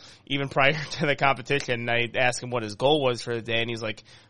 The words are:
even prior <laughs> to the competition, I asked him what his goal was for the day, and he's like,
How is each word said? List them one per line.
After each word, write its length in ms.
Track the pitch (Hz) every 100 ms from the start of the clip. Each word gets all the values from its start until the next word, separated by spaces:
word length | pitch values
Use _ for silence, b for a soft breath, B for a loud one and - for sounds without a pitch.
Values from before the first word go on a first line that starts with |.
| b b b
even 220 | 139 139
prior 240 | 147 135
<laughs> 180 | 151 143
to 140 | - 147
the 80 |
competition, 720 | 135 139 131 117 143 - 120 120
I 220 | 120 120 113
asked 260 | 123 120
him 80 | 123
what 140 | 123
his 100 | 107
goal 260 | 104 131 151
was 220 | 131 117
for 100 | 123
the 100 | 117
day, 180 | 113 113
and 100 | 117
he's 120 | 113
like, 200 | 113 107 - b b